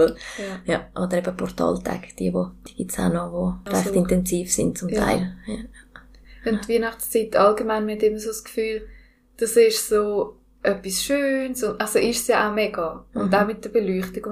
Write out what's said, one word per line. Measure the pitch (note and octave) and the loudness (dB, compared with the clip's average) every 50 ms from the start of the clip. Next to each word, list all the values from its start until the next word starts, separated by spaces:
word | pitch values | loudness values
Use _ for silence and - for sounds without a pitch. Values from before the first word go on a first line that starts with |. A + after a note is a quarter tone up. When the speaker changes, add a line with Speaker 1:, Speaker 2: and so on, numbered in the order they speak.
Speaker 1:
oder? | D#3+ E3+ - - - - - - G3+ G3 F#3+ F#3 - | 4 4 2 -4 -12 -14 -12 -10 -10 -10 -10 -8 -2
Speaker 2:
Ja. | F#3 E3 - - - - | -2 -2 -2 -2 -8 -6
Speaker 1:
Ja, | - F#3 | -4 -4
oder | F3+ F#3 | 0 0
eben | F3 F3+ F3+ F3+ | -2 -2 -2 -4
Portaltage, | - F#3+ - - - E2+ E2+ F2 F#3 - E2 F2 F2+ - - - - | -4 -6 -6 -2 0 0 0 0 -2 -2 -6 -6 -8 -8 -12 -8 -4
die, | F#2 F2+ F2 | -2 0 0
wo, | F2+ F2+ - - - - | 0 -2 -4 -6 -18 -20
die | - - | -16 -8
gibt's | - F#3+ - - - | -8 -8 -6 -4 -2
auch | F#3 F3+ | 0 0
noch, | E3+ F3 F3 F3 E3+ F3 F3+ F3+ F3+ - - | 0 0 -4 -4 -4 -2 -2 -2 -2 -4 -6
die | - | -2
Speaker 2:
Also, | G3 F#3 F#3 G3 | 0 0 0 2
Speaker 1:
recht | G3 | 2
intensiv | F#3 F3+ F3+ F#3 F3+ F#3 - F3 F3 F3+ F3+ - | 2 2 4 2 2 2 0 -2 -2 -2 -2 -2
sind | - - F3+ F3 | 0 0 -2 -2
zum | - F#3 F3 | -2 -4 -2
Speaker 2:
ja. | - G#3+ - | 0 0 2
Speaker 1:
Teil. | - - F3+ F#3 F#3 - - - | 2 2 0 0 -4 -6 -10 -12
Ja. | G#3+ G#3 - - - - - - _ - - - - - - - - - - - A3+ | -10 -10 -10 -10 -14 -16 -20 -20 _ -20 -20 -20 -20 -20 -20 -20 -20 -16 -6 -2 -2
Speaker 2:
Und | A3 G#3 - | -2 -2 0
die | - A#3 | 0 0
Weihnachtszeit | A3+ A3+ A3+ A3 - - - - A3+ G#3+ G#3+ - | 2 2 0 -4 -8 -8 -2 0 0 0 2 4
allgemein, | - G3 G#3 G#3+ - B3 A3 A3 G#3+ G#3+ | 6 6 6 6 4 0 0 0 0 0
man | G#3+ G#3+ | -2 -2
hat | G#3+ A3 | 2 2
immer | G#3+ G#3+ G#3+ | 2 2 0
so | G#3+ A3+ | -6 -8
das | G#3+ - - | -8 -8 -10
Gefühl, | - - A3+ A3 A3 A3 G#3+ - - - - - - _ _ _ _ _ | -8 -4 -2 -2 -2 -2 -6 -8 -12 -18 -20 -20 -20 _ _ _ _ _
das | - A3+ G#3+ - | -4 -2 4 6
ist | A#3 A3+ A3 G#3 - - - | 8 8 8 6 2 0 2
so | G#3+ G#3 G#3 G#3 G#3 G3+ - - - - _ _ _ _ | 2 2 2 2 0 0 -2 -2 -6 -18 _ _ _ _
etwas | - G3+ G3 F#3+ - F#3+ F#3 - - | 0 0 0 0 -4 -6 -4 -4 0
Schönes, | - C#4 C#4+ C#4 C4+ C4+ C4+ C4 C4 B3+ B3+ G#3+ | 0 0 2 2 2 0 0 -2 -4 -4 -4 -4
und, | G#3 G#3 - | -4 -2 -4
also | A3 G#3+ - | -4 0 2
ist | G#3 G3+ A#3 A#3+ - | 2 2 2 0 0
es | - | 2
ja | - A3+ - G#3+ | 2 2 2 2
auch | G#3+ G#3 | 0 0
mega. | G#3+ G#3+ G#3 G#3 F3+ E3 D#3+ D#3+ - - - - | 0 0 0 0 -4 -4 -4 -6 -10 -14 -10 -6
Und | A3 G3+ F#3+ | -2 0 2
Speaker 1:
Mhm. | F#3+ | 4
Speaker 2:
auch | G3+ G#3 | 4 2
mit | G#3+ A3 - - | 2 -2 -6 -6
der | G#3 | 0
Beleuchtung | - A#3 G#3 F#3+ F#3 F#3 F#3 - - F#3+ - G#3 | 0 0 2 2 -2 -2 -4 -6 -8 -8 -8 -6